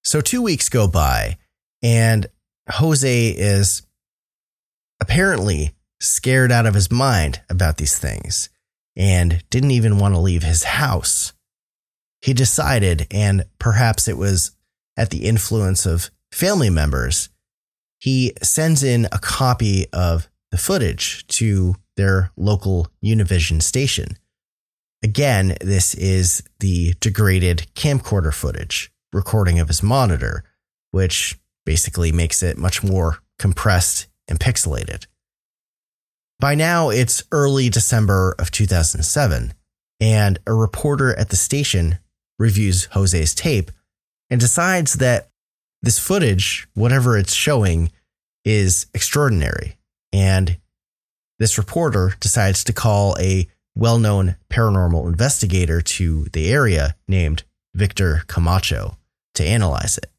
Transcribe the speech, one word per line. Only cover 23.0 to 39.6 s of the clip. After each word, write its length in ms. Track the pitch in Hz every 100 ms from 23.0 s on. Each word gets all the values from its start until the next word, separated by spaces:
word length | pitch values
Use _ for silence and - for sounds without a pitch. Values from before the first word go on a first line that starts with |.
Univision 580 | 101 110 92 92 80 80
station. 560 | 76 127 135 - - - _ _ _ _ _ _ _ _
Again, 520 | 107 104 143 104 95 -
this 320 | 92 95 - -
is 480 | 95 95 90 - - _
the 340 | 98 87 85 87
degraded 680 | 117 98 101 92 87 85 - -
camcorder 580 | 156 135 - 101 78
footage 580 | - 65 - - - - _ _
recording 460 | - - 110 90 85
of 80 | 80
his 120 | 80
monitor, 640 | 101 135 117 80 60 - - _ _ _ _
which 480 | 92 92 - - - _ _ -
basically 460 | 80 - - 85
makes 320 | 82 82 -
it 140 | 87 -
much 260 | 90 -
more 360 | 98 95 82 82 _ -
compressed 680 | 98 - 107 90 - - - _ -
and 120 | 80
pixelated. 680 | 127 - - 65 - - - _ _ _ _ _ _ _ _ _ _ _ _ _
By 160 | 143 147
now, 340 | 160 170 156
it's 340 | 113 120 - -
early 380 | 151 139 135 123
December 640 | 104 - 117 104 95 92 -
of 140 | 87
two 140 | - 101
thousand 380 | 90 80 -
seven, 500 | 78 147 131 64 58 -